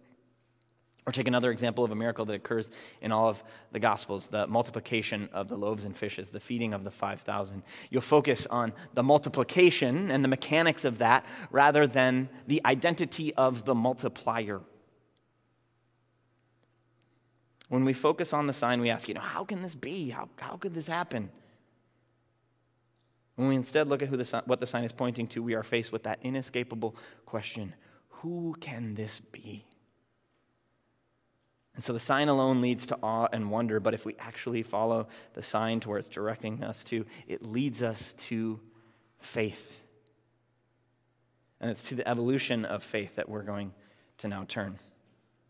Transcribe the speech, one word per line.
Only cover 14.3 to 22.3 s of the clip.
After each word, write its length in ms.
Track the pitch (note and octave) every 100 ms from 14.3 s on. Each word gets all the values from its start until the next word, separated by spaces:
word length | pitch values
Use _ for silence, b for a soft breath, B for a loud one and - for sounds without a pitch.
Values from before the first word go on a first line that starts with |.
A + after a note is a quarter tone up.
| A2+ G#2 G2 F2 - _ _ _ _ _ _ _ _ _ _ _ _ _ _ _ _ _ _ _ _ _ _ _ _ _ _ _ _ -
When 160 | B2+
we 80 | C3
focus 400 | C3 D3+ D#3+ F3
on 140 | D3 C#3+
the 80 |
sign, 260 | C3 A#2+ B2
we 80 | A#2+
ask, 180 | A2+ -
you 60 |
know, 80 | G#2
"How 240 | - -
can 160 | G3 F#3+
this 140 | F#3
be? 340 | D3+ B2 F#3+ C#3+
How, 220 | A#2 - -
how 180 | - F3
could 160 | G3+
this 140 | E3 D#3
happen?" 420 | E3 F3 B2 G2 - b b b _ _ _ _ _ _